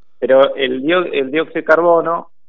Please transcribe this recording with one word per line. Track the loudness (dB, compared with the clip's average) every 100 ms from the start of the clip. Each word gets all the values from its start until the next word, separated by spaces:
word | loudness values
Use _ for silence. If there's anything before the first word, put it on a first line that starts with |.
| -20 -8
Pero | 2 4 4
el | 0 -4 -4
dio-, | -2 -2 -2
el | -4 -4
dióxido | -4 -4 -6
de | 0
carbono | 2 4 2 0 -6 -8 -20